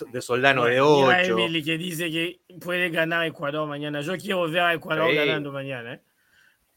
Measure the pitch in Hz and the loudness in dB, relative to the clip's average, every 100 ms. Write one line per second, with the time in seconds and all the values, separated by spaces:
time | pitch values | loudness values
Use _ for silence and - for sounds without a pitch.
0 | 113 123 - 123 139 131 120 127 143 143 | -10 -8 -4 2 4 4 2 4 6 6
1 | 131 127 185 185 170 165 147 160 180 160 | 6 4 4 2 0 -2 -2 -4 -4 -4
2 | 170 165 170 - _ 180 175 180 180 165 | -4 -4 -6 -8 _ -14 -6 -2 -2 0
3 | 160 170 165 160 143 151 151 143 147 147 | 0 0 -2 -4 -6 -4 -6 -6 -6 -6
4 | 147 180 202 190 165 175 175 165 - 156 | -6 -6 -4 -2 0 2 2 0 -2 0
5 | 160 151 143 151 143 139 135 127 117 143 | 2 2 0 0 -4 -8 -8 -8 -10 -14
6 | _ _ _ _ _ _ _ | _ _ _ _ _ _ _